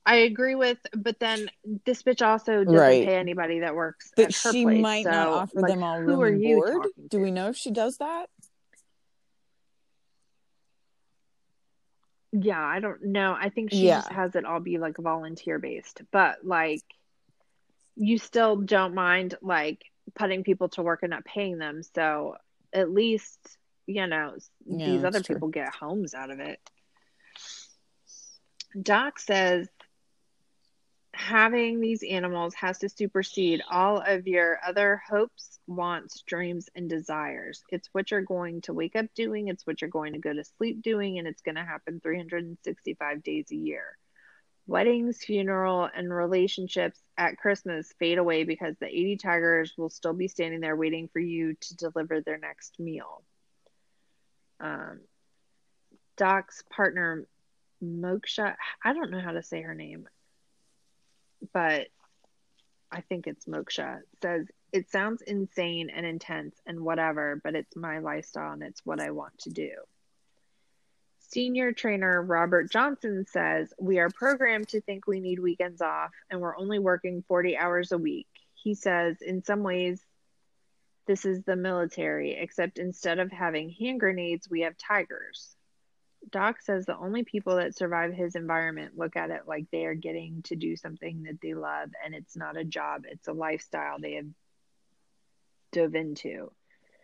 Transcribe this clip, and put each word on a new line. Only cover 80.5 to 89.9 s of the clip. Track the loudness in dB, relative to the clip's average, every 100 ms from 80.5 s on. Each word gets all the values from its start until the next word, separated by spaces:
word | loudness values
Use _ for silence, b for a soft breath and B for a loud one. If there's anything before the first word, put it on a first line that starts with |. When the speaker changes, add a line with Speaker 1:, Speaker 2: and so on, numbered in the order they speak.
| _ _ _ _ _ -2
Speaker 1:
this | 0 0
is | -2
the | -2 -2
military, | 0 0 -2 -2 -2 -2 -4
except | -6 -6 -4 -4 -4
instead | -8 -6 -2 -2
of | -2
having | -2 -2 -2 -6
hand | -6 -6 0
grenades, | 0 0 -4 -6 -4
we | -4
have | -4 -4
tigers." | -2 -2 -2 -10 -14 -18 -20 _ _ _ _ _ _ _ -8
Doc | 0 0 0
says | -2 -2 -2
the | -6
only | -6 -6
people | -4 -4 0 0
that | 0 -2
survive | -2 0 -2
his | -2 -4 -4
environment | -2 0 -2 -6 -12 -8
look | -6 -4
at | -6
it | -6 -8
like | -10 -6
they | -6
are | -4